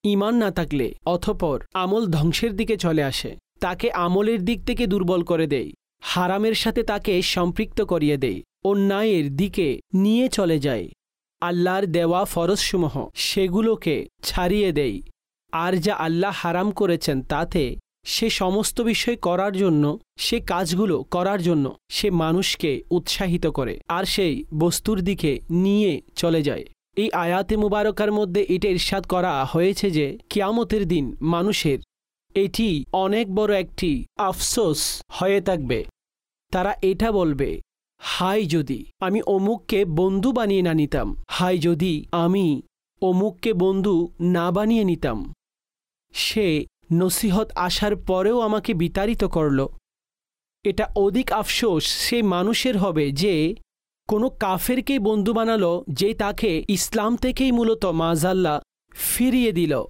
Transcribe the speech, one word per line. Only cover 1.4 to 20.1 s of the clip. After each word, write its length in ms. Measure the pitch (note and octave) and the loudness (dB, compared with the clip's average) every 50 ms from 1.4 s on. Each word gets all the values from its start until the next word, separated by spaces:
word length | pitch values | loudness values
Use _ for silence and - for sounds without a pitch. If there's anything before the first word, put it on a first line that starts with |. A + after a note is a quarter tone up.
| F3+ D#3 C3+ A2+ - - _ | -2 -2 -2 -4 -6 -6 _
আমল 340 | F#3+ F#3 F#3 G3 A3+ A#3 | -4 -2 0 0 0 0
ধ্বংসের 480 | F3+ E3 D3+ D3 E3+ - - A#3 A#3 G3+ | 0 0 2 2 0 0 0 -2 -2 -2
দিকে 220 | F#3+ A3+ A3 A3 | -2 -2 -2 -2
চলে 260 | F#3 - E3+ D#3+ D#3 C#3+ | -2 0 0 0 2 0
আসে, 320 | C3+ - - - A#2+ - - _ _ _ _ | -2 -4 -6 -8 -8 -12 -14 _ _ _ _
তাকে 320 | - F3 F3+ - - - | -6 -6 -4 -2 -4 -2
আমলের 540 | - F3+ F3 F3 F3+ G3 G#3+ A3 A#3 G#3+ F3 | 0 0 0 2 2 2 2 2 0 0 0
দিক 200 | G3+ A#3+ F#3 - | -2 -2 -2 -2
থেকে 220 | - B3 A#3 A#3+ | -4 -2 -2 0
দুর্বল 360 | F#3+ F#3+ G3+ F#3 E3+ F#3+ F3 E3+ | 0 0 0 0 0 0 0 0
করে 240 | - F3 D#3+ D#3+ | 0 0 0 0
দেয়, 240 | D3 C#3+ B2+ E2 D2 - _ _ _ _ _ | 0 0 -2 -2 -6 -12 _ _ _ _ _
হারামের 520 | - - - F3+ F3+ F3+ F#3+ G3+ G#3+ A3+ A3 | -10 -4 -2 -2 0 0 0 0 0 0 0
সাথে 300 | - - A3+ - A#3+ A3+ | 0 -2 0 0 0 -2
তাকে 380 | - G#3 G#3 - A3 F#3+ F3+ | -2 -4 -4 -2 0 0 0
সম্পৃক্ত 600 | - - - F#3 F3 F3 E3+ - A3 - - - | 0 0 0 0 0 0 0 -2 -4 -2 -2 -2
করিয়ে 360 | G#3 - F3+ E3 D3 D3 D3 | 0 2 2 2 4 4 2
দেয়, 240 | C3+ C3+ B2 F2+ - - _ _ _ - | 2 2 0 -2 -4 -8 _ _ _ 0
অন্যায়ের 720 | G3 G3+ G3+ G3 G3 G3 G3 A3 A3+ G3+ E3+ D3 C#3+ C#3 | 2 4 4 4 4 4 4 4 4 4 2 2 0 0
দিকে 460 | C#3+ G3 G3 - G#3+ F3 C#3+ A#2+ - - _ - | 0 0 0 0 0 0 0 0 -2 -4 _ 2
নিয়ে 360 | F#3 G3 G#3 A3 A#3+ B3+ B3+ | 4 4 6 6 4 4 2
চলে 300 | - - G3 E3 E3 D3+ | 2 2 2 2 2 2
যায়। 300 | C3+ D3 B2+ G#2+ F2 - - _ _ _ _ _ _ _ _ _ | 2 0 -2 -2 -4 -8 -14 _ _ _ _ _ _ _ _ _
আল্লাহর 440 | E3+ F3 F3 F3 F3 F3+ F#3 G3 G3+ | -4 -2 0 0 2 2 2 0 0
দেওয়া 400 | F3 D#3+ E3+ E3+ E3 F3 F3+ G3 | 0 0 2 2 2 2 2 0
ফরজসমূহ 840 | - - F3 E3 E3 G3+ F#3+ - - - F#3 E3 D3 - C#3 - - _ | 0 -2 0 0 0 0 0 0 -2 0 0 0 0 -2 -6 -8 -8 _
সেগুলোকে 920 | - - - - G#3 F#3+ F#3 E3+ G#3+ A3 A3+ A3 G#3+ - E3+ D3 A2+ - - _ _ - | -6 -6 -2 0 0 0 2 2 2 2 2 2 0 0 -2 -2 -2 -4 -8 _ _ -10
ছাড়িয়ে 480 | - - G3 F3+ F3+ G3 G#3+ G3+ F#3 | -6 -2 0 0 2 2 2 2 2
দেয়। 300 | D#3 D3 C#3+ B2 G2+ - - - - _ _ _ _ _ _ _ | 2 0 0 0 -2 -6 -10 -14 -20 _ _ _ _ _ _ _
আর 260 | - D#3+ E3+ F3+ F#3 | -4 -2 0 0 0
যা 180 | F3+ D#3 G#3 G3+ | 2 0 0 -2
আল্লাহ 400 | - D#3 E3 E3 E3+ F#3+ G3+ F3 | 0 -2 -2 0 0 0 0 -2
হারাম 360 | - - E3+ E3 F3+ F#3+ G#3 | -4 -4 -2 0 0 0 -2
করেছেন 500 | G3 - G#3 F3+ E3+ E3 - - C#3 C3 | 0 0 0 0 0 0 0 -2 -2 -2
তাতে 560 | - - D3 D3 E3+ - - F3 C#3+ A#2+ - - _ _ _ _ _ | -4 -4 -4 -4 -4 -2 0 -2 -2 -2 -4 -10 _ _ _ _ _
সে 240 | - - - A3+ A3+ | -6 -4 -2 0 0
সমস্ত 520 | - - G3 F#3 F#3+ G#3+ G#3+ - - - | 0 0 0 0 0 0 -2 -2 -2 0
বিষয় 340 | A#3 A3+ G#3 - - A#3 A#3+ | 0 0 0 0 0 -2 -2
করার 420 | A3+ - F3 F3 F3+ F#3+ G#3 G3 | -2 -2 0 0 0 0 -2 0
জন্য, 420 | F#3 G3+ F#3 D#3+ D3 D3 D3 D3+ - _ _ | 0 2 4 4 4 2 2 0 -4 _ _